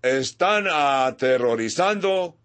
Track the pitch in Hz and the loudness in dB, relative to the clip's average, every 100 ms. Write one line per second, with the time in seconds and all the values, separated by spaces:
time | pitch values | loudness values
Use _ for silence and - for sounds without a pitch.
0 | 127 135 127 - 180 208 196 156 143 135 | 0 -2 -4 -2 0 0 0 0 2 2
1 | 131 127 131 127 120 117 113 113 190 208 | 0 0 0 2 2 0 -2 0 0 0
2 | 190 190 175 _ | -2 -2 -4 _